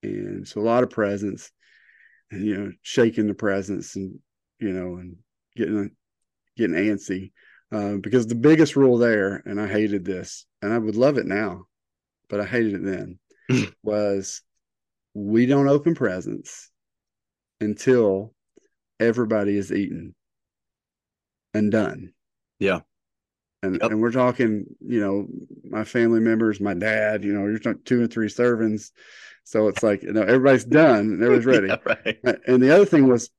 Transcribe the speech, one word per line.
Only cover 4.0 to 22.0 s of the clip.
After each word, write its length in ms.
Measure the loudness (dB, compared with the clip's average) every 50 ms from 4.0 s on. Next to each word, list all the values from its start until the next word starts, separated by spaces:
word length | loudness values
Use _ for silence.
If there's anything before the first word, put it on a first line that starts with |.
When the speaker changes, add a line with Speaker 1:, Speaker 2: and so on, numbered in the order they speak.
| -10 -10 -12 -16 _ _ _ _ _ _ _ _
Speaker 1:
you 140 | -8 -6 -6
know, 240 | -6 -8 -8 -10
and 200 | -12 -14 -18 -20 -20 _ _ _ _ _ _ _
getting, 340 | -6 -4 -4 -2 -4 -4 -6 _ _ _ _ _ _ _ _ _ _ _ _ _
getting 200 | -4 -2 -2 0
antsy. 560 | 0 -2 -2 -2 -4 -6 -8 -8 -8 -8 -14 _ _ _ _ _ _ _ _ -8
Uh, 240 | -6 -6 -6 -6 -6
because 280 | -6 0 0 0 0
the 80 | 0 -4
biggest 400 | 2 4 4 6 6 4 2 4
rule 220 | 4 4 4 4 4
there, 440 | 4 2 2 2 0 -2 -4 -6 -10
and 160 | -10 -8 -6
I 60 | -6 -2
hated 360 | -2 -2 0 0 -2 -4 -4
this, 420 | -6 -8 -8 -8 -12 -16 -20 -20 _ _ _ -6
and 100 | -4 -4
I 60 | -2
would 180 | -2 -4 0
love 200 | 2 2 2 2 0
it 80 | -4
now, 400 | -4 -4 -4 -4 -6 -8 -12 -18 _ _ _ _ _ _ _ _ _ _ _ _ _
but 120 | -6 -6
I 40 | -6
hated 300 | -2 -2 -2 0 0 -2
it 100 | -4 -6
then, 340 | -6 -6 -6 -8 -12 -14 _ _ _ _ _ _ _
Speaker 2:
<laughs> 280 | -2 -2 -2 -4 -10 _ _
Speaker 1:
was 580 | -4 -2 -2 -2 -2 -2 -4 -6 -8 -14 -16 _ _ _ _ _ _ _ _ _ _ _ _ _ _ _
we 320 | -10 -6 0 2 2 4
don't 220 | 4 4 2 4 4
open 260 | 2 2 2 0 0
presents 760 | 0 -2 -4 -4 -4 -8 -8 -10 -10 -12 -16 -20 -20 -20 _ _ _ _ _ _ _ _ _ _ _ _ _ _ _ _ _ _ _
until 720 | -6 -6 -6 -2 2 4 4 4 4 4 2 0 -2 -8 _ _ _ _ _ _ _ _ _ _ _ _ _ _
everybody 580 | 0 0 2 2 0 0 0 0 0 0 0
is 140 | -2 -2 -2 -2
eaten 420 | -4 -2 -4 -6 -10 -12 -14 -18 _ _ _ _ _ _ _ _ _ _ _ _ _ _ _ _ _ _ _ _ _ _ _ _ _ _ _ _
and 160 | -2 0 2
done. 420 | 2 0 0 0 -6 -10